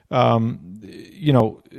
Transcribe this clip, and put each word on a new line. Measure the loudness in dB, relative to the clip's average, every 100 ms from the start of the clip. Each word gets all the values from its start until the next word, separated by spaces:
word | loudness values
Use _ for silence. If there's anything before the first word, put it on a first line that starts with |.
| -6
um, | 0 2 2 0 -6 -14 -20
you | -18 -20 -20 -6 2
know, | 4 2 -2 _